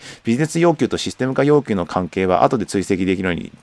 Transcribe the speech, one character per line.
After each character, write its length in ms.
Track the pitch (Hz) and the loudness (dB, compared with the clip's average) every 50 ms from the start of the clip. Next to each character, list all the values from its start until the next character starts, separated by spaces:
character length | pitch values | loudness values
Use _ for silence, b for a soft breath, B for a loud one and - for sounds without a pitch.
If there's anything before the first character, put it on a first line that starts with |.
| B B B B B | B B B B B
ビ 100 | 117 117 | -2 0
ジ 60 | 127 | 0
ネ 80 | 156 151 | 0 -2
ス 120 | - 165 | 0 2
要 140 | 165 170 160 | 2 2 2
求 140 | - 127 104 | 2 0 -2
と 100 | - 85 | -2 -2
シ 140 | - - | -4 -6
ス 40 | - | -6
テ 120 | - 127 131 | -4 -4 -4
ム 80 | 131 | 0
化 80 | 131 139 | 0 2
要 180 | 143 151 147 | 4 4 4
求 140 | - - 107 | 2 0 -2
の 100 | 95 85 | -2 -2
関 240 | - - - 90 80 | -2 -2 -4 -4 -2
係 160 | - 95 95 | -2 -2 0
は 180 | 92 90 - - | 2 4 4 4
後 140 | 143 - 113 | 4 2 0
で 80 | 90 | -2
追 160 | - - 101 | -2 -2 -2
跡 140 | 90 - 101 87 95 | 0 0 0 0 2
で 100 | 92 95 | 0 0
き 20 | 90 | 0
る 60 | 95 | 0
よ 80 | 92 | -2
う 40 | 85 | -4
に 160 | 80 - - - - | -4 -6 -12 -16 -10